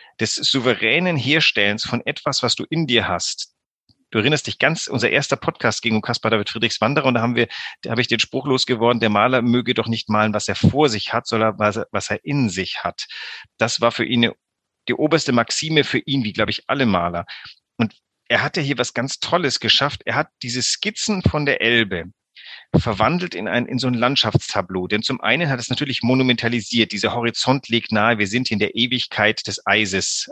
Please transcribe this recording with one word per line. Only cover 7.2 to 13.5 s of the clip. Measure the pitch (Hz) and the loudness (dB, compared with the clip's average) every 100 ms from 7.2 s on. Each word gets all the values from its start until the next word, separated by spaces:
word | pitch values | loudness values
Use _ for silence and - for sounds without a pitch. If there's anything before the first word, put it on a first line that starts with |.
haben | 117 120 | 2 0
wir, | 117 - - - | -2 -4 -14 -12
da | 117 | -6
habe | 117 | -4
ich | 120 | 0
den | 113 | -2
Spruch | - 131 127 | -2 -4 0
losgeworden, | 127 - 117 117 120 | 0 0 2 2 4
der | 113 | 2
Maler | 104 117 127 | 4 4 4
möge | 120 123 117 | 2 0 0
doch | 120 113 | -2 -2
nicht | 113 - | -2 0
malen, | 107 107 | 2 2
was | 104 - | 0 -2
er | 95 | 2
vor | - 131 147 | 2 4 2
sich | 107 - | 2 -2
hat, | 113 - | -4 -2
sondern | 113 110 98 | 0 0 2
was | 107 104 | 0 0
er, | - | -4
was | 101 - | -6 -4
er | 104 - | -6 -2
in | 143 117 | 0 0
sich | 90 92 - | 0 -4 -4
hat. | 87 - - - - - - | -6 -6 -12 -14 -14 -16 -12